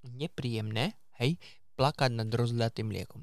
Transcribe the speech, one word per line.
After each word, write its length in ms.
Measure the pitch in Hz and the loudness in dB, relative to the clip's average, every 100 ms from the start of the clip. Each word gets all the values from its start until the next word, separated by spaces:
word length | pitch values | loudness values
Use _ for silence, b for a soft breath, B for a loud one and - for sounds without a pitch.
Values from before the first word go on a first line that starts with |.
| 127 123 | -14 -8
nepríjemné, 800 | 156 - 127 110 107 107 160 - - - | -8 -4 -4 -2 -2 0 -2 -2 -18 0
hej, 160 | 123 175 B B - - | 0 0 B B -20 2
plakať 400 | 135 - 135 117 | 2 4 2 2
nad 80 | 113 | 0
rozliatým 640 | 117 120 117 113 - 110 | 2 2 2 0 0 -4
mliekom. 320 | 95 - - | -4 -8 -12